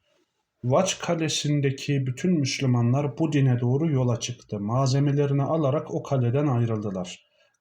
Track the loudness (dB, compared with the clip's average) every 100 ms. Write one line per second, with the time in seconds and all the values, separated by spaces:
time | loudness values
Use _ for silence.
0 | _ _ _ _ _ _ 0 2 2 -2
1 | -4 -2 -2 -2 0 0 0 -2 -2 -2
2 | -2 -2 0 0 0 -2 0 2 2 2
3 | 0 -2 0 2 4 2 2 0 0 0
4 | 0 -2 -4 -10 -10 -8 -2 0 2 2
5 | 2 2 2 0 0 0 2 0 -2 -8
6 | -2 0 2 2 2 2 0 -2 -4 -6
7 | -8 -12 _ _ _ _